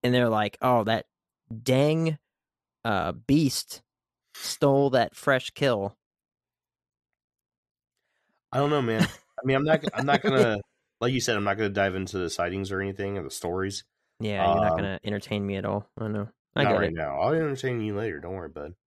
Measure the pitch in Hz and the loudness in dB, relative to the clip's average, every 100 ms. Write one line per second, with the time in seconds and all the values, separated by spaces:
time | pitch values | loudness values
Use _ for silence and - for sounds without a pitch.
0 | 123 123 120 110 104 - 127 120 107 113 | 4 4 4 2 -2 0 2 2 2 0
1 | - _ _ _ _ 113 117 127 147 160 | -2 _ _ _ _ -6 2 4 4 2
2 | 165 151 _ _ _ _ _ _ 117 98 | 0 -4 _ _ _ _ _ _ -2 -2
3 | 82 87 113 147 143 - - - _ _ | -2 -6 2 2 4 -2 -10 -18 _ _
4 | _ _ _ - - - 143 139 139 127 | _ _ _ -12 -10 0 4 4 4 4
5 | 117 - - 131 - - 139 110 98 _ | 2 -2 0 0 0 -2 0 0 -4 _
6 | _ _ _ _ _ _ _ _ _ _ | _ _ _ _ _ _ _ _ _ _
7 | _ _ _ _ _ _ _ _ _ _ | _ _ _ _ _ _ _ _ _ _
8 | _ _ _ _ _ 131 143 151 120 113 | _ _ _ _ _ 0 2 2 2 2
9 | - - _ - 131 135 151 156 151 113 | 0 -2 _ -4 0 2 4 2 0 -2
10 | 135 143 208 131 113 104 - _ _ _ | 0 2 2 4 2 2 -6 _ _ _
11 | 120 127 - 107 101 98 107 101 98 95 | -2 0 0 0 0 0 0 2 0 0
12 | 92 98 85 - 87 95 95 95 98 98 | -4 -4 -4 -2 -4 -4 -4 -4 -4 -4
13 | 98 101 69 - 87 90 95 98 - _ | -6 -6 -8 -8 -6 -4 -4 -6 -14 _
14 | _ _ 107 101 87 85 80 80 95 92 | _ _ -6 0 2 2 2 0 -2 -6
15 | 107 104 - 104 101 98 101 101 - - | -6 -6 -4 -4 -2 -4 -4 -4 -8 -10
16 | 110 107 104 _ _ - 117 98 85 82 | -6 -6 -8 _ _ 0 2 2 0 -2
17 | 76 69 104 160 151 131 131 120 107 101 | -4 0 0 2 0 -2 -2 -2 -2 -2
18 | 110 76 85 95 80 78 73 90 | -4 -6 -8 -8 -10 -10 -12 -14